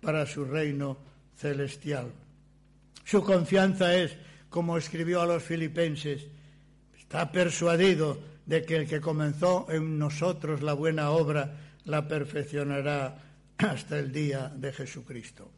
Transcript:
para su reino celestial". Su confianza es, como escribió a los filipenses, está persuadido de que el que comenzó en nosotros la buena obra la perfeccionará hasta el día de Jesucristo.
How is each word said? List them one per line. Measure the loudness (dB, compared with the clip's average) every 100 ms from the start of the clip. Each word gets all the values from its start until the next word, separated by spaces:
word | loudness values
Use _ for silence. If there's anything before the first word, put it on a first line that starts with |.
para | -2 -2 -2
su | -4 -4
reino | -2 -2 -2 -4 -6 -14 -20 _ -8
celestial". | -4 -2 -4 -6 -6 -4 -6 -12 -20 -20 _ _ _ _ _ -20
Su | 2 2
confianza | 6 4 4 4 4 4 4 4
es, | 2 -4 -20 -20 -8
como | -2 0 -2
escribió | -4 -4 0 2
a | 2
los | 0
filipenses, | 0 -4 -2 0 0 0 -4 -6 -8 -20 -20 -20 _ _ _ _
está | -8 -2 0
persuadido | 2 2 4 4 6 6 6 2 -2 -10 -18 -2
de | -2
que | 2 0
el | 0
que | -2
comenzó | -2 0 0 2 2 2 0
en | -2 -2 0
nosotros | -2 0 -2 -2 -4 -2
la | -2
buena | 0 0 0 2
obra | 2 2 0 -2 -8 -18 -18 -4
la | -4 -2
perfeccionará | -4 -4 -6 -4 -4 -2 -2 -2 -2 -4 -8 -20 -20 _ -2
hasta | 0 0 -4 -4
el | -4
día | -2 -2 -2 -4
de | -6 -8
Jesucristo. | -8 -10 -12 -14 -14 -14 -20 -20